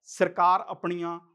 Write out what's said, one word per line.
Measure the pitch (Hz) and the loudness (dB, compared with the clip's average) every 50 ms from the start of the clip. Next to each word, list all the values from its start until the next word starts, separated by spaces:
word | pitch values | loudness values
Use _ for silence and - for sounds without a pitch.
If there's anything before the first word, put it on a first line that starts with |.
| _ | _
ਸਰਕਾਰ | - - - 185 175 180 - 175 180 185 196 | -8 -2 -2 -2 0 2 2 4 4 4 4
ਆਪਣੀਆਂ | - - 175 - - 175 175 175 170 170 170 170 170 _ _ | 0 -4 -10 -8 -6 -6 -6 -6 -6 -8 -8 -10 -14 _ _